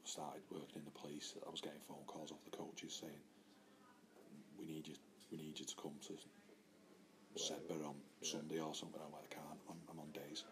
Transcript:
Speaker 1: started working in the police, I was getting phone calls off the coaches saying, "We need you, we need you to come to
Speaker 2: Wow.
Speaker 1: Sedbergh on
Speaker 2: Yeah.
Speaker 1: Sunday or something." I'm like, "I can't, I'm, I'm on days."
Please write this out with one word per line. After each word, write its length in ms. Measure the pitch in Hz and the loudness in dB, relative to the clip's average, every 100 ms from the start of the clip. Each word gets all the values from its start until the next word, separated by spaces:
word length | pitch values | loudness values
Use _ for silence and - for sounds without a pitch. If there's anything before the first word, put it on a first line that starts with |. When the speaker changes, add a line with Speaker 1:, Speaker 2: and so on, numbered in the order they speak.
Speaker 1:
started 380 | - - 76 69 - | 0 2 2 0 0
working 280 | 87 69 76 | 0 2 -2
in 40 | |
the 60 | 73 | -2
police, 440 | - 78 73 - - - | -2 0 2 0 0 0
I 40 | |
was 100 | 80 | 2
getting 200 | 76 73 | 2 -2
phone 240 | - 76 73 | -4 -4 -2
calls 240 | 80 76 | 0 0
off 100 | 76 | -2
the 60 | - | -2
coaches 420 | - 80 - 80 | 0 0 0 0
saying, 300 | - 80 73 - - - - - - - - - - - 71 - 73 | 2 0 -2 -8 -16 -16 -16 -16 -16 -16 -16 -14 -14 -10 -8 -8 -2
"We 80 | 80 | 2
need 200 | 78 78 | 2 0
you, 80 | 71 - - - | -4 -8 -14 -2
we 80 | 80 | 0
need 200 | 78 76 | 2 2
you 60 | |
to 120 | 80 - | 0 2
come 180 | 80 71 - | 0 0 -2
to 40 | |
Speaker 2:
Wow. 1300 | 80 - - - - - - - - - - - - | -2 -4 -12 -14 -14 -16 -16 -14 -14 -14 -16 -2 4
Speaker 1:
Sedbergh 480 | - - 82 82 76 | 6 6 4 4 4
on 60 | 71 - - | 2 -6 0
Speaker 2:
Yeah. 80 | - | 4
Speaker 1:
Sunday 280 | - 76 80 | 4 6 6
or 140 | 78 | 6
something." 260 | 76 82 78 | 4 2 -2
I'm 120 | 76 | -2
like, 200 | - - | -4 -2
"I 20 | - | -2
can't, 240 | - - - | -2 -4 -4
I'm, 100 | 85 82 | -4 -2
I'm 100 | 80 | -2
on 100 | 76 | 0
days." 340 | 76 73 - - | 0 2 0 0